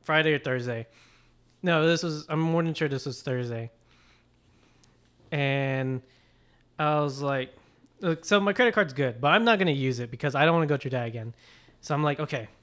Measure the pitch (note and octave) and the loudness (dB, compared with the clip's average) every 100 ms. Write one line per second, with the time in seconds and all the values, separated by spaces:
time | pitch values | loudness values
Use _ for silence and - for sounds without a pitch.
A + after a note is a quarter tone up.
0 | - D#3 D#3 D3 - B2+ B2 A#2 A2+ _ | 2 2 4 0 0 -4 -4 -6 -10 _
1 | - _ _ _ _ _ F#3 E3 D#3+ E3 | -20 _ _ _ _ _ 0 4 4 2
2 | E3+ D3+ - D#3 E3 E3 E3 D#3 D#3 C3+ | 0 -6 -4 0 2 2 0 0 -2 -2
3 | C#3 B2 - B2+ B2 A#2 A#2 _ _ _ | -4 -8 -4 -4 -4 -6 -10 _ _ _
4 | _ _ _ _ _ _ _ _ _ _ | _ _ _ _ _ _ _ _ _ _
5 | _ _ _ D3+ C#3 C#3 C3+ C3 C3 C3 | _ _ _ -2 0 0 0 -2 -2 -4
6 | - _ _ _ _ _ _ - D3+ D3+ | -8 _ _ _ _ _ _ -4 0 2
7 | D3 C3+ C#3+ C3+ B2+ - _ _ _ _ | 0 -2 -2 -2 -4 -12 _ _ _ _
8 | F3+ D#3+ - G#3 G3 G3 B3 G#3+ F3 C3 | -4 -2 2 2 2 2 2 2 -2 0
9 | C3+ A#2 C#3+ F#3 A#3 G#3+ F#3 C#3 C3 A#2+ | -2 0 2 4 4 4 2 2 0 -2
10 | A#2+ A#2 D3 C#3 D#3 E3 D#3 C#3+ C#3 B2 | -8 -6 -4 2 4 4 2 0 -2 -4
11 | A#2 A#2 A2+ - - - - _ - D3 | -4 -8 -10 -14 -20 -20 -20 _ -4 0
12 | D3+ C#3+ D3+ C3+ G#2+ - | 0 0 -4 -4 -8 -18